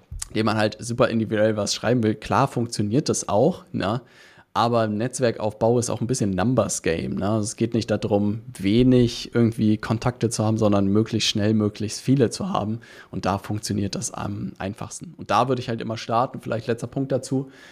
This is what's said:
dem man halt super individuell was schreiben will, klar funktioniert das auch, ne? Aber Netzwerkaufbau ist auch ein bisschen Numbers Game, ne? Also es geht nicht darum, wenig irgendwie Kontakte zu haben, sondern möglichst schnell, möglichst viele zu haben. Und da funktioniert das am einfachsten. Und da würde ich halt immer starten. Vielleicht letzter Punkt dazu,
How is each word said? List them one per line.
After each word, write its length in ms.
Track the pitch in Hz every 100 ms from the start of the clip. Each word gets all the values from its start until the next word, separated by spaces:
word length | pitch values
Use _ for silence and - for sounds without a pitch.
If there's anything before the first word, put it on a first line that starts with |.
| - - -
dem 140 | 107 110
man 100 | 107
halt 200 | 107 -
super 300 | 113 120 -
individuell 480 | 113 110 107 110 107
was 180 | 101
schreiben 300 | - 113 123
will, 100 | 110
klar 320 | 104 - 101 139
funktioniert 640 | 127 113 - 104 123 -
das 200 | 107 -
auch, 360 | 101 147 185 -
ne? 280 | 113 92 120 - - - - _
Aber 320 | - 117 117 110
Netzwerkaufbau 920 | 104 127 - 120 110 104 - 113 123
ist 100 | 113
auch 140 | 107
ein 40 | 117
bisschen 260 | 131 104
Numbers 500 | 92 107 123 101 -
Game, 320 | 85 82 -
ne? 120 | - 95
Also 180 | 110
es 120 | 104 -
geht 160 | 113
nicht 180 | 113 -
darum, 520 | 101 107 101 104 113 - -
wenig 760 | 95 113 127 127 120 - -
irgendwie 440 | 117 117 113 107 107
Kontakte 500 | - 117 123 - 113
zu 160 | -
haben, 140 | 107 110
sondern 300 | 107 101 98
möglichst 420 | 104 110 110 -
schnell, 240 | 107 104
möglichst 480 | 110 104 - 104 -
viele 260 | - 139 107
zu 220 | - 98
haben. 300 | 98 104 113 - - -
Und 140 | 92
da 140 | 92 98
funktioniert 560 | - 104 - 101 101
das 180 | - -
am 400 | - 104 101 - -
einfachsten. 560 | 95 104 110 - 175 -
Und 140 | 101
da 180 | 101 131
würde 140 | 123
ich 80 | 117
halt 100 | 117
immer 160 | 113 110
starten. 440 | - 113 135 120
Vielleicht 240 | 127 113 -
letzter 200 | 113 120
Punkt 260 | 143 135
dazu, 380 | 131 - 135 135 - -